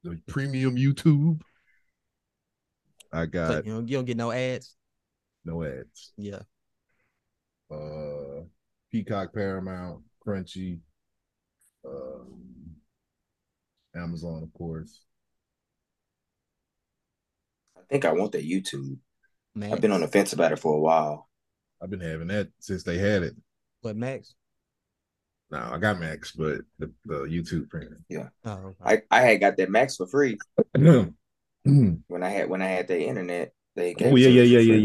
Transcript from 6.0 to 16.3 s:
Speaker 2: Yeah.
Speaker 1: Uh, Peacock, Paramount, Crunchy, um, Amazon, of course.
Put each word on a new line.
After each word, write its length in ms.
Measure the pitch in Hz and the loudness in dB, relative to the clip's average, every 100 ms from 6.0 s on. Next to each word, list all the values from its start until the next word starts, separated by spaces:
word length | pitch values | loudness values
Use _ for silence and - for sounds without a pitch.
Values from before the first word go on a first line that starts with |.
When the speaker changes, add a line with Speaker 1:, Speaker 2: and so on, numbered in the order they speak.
| - - | -20 -16
Speaker 2:
Yeah. 220 | 104 98 - _ _ _ _ _ _ _ _ _ _ _ _ | -14 -14 -18 _ _ _ _ _ _ _ _ _ _ _ _
Speaker 1:
Uh, 720 | 76 76 76 76 73 69 69 87 _ _ _ _ | -14 -14 -12 -12 -12 -12 -14 -18 _ _ _ _
Peacock, 400 | 113 98 101 92 | -8 -6 -6 -6
Paramount, 680 | 110 98 95 92 92 90 82 _ _ - | -6 -6 -6 -8 -10 -12 -16 _ _ -8
Crunchy, 540 | 98 90 95 92 85 _ _ _ _ _ _ _ _ _ _ 67 | -8 -8 -12 -10 -10 _ _ _ _ _ _ _ _ _ _ -18
um, 520 | 67 65 65 64 64 64 62 80 78 _ _ _ _ _ _ _ _ _ _ _ 85 | -16 -14 -16 -20 -20 -20 -20 -20 -20 _ _ _ _ _ _ _ _ _ _ _ -14
Amazon, 460 | 85 85 85 80 | -10 -10 -10 -12
of 100 | 80 | -14
course. 480 | _ 82 80 80 _ _ _ _ _ _ _ _ _ _ _ _ _ _ | _ -12 -12 -14 _ _ _ _ _ _ _ _ _ _ _ _ _ _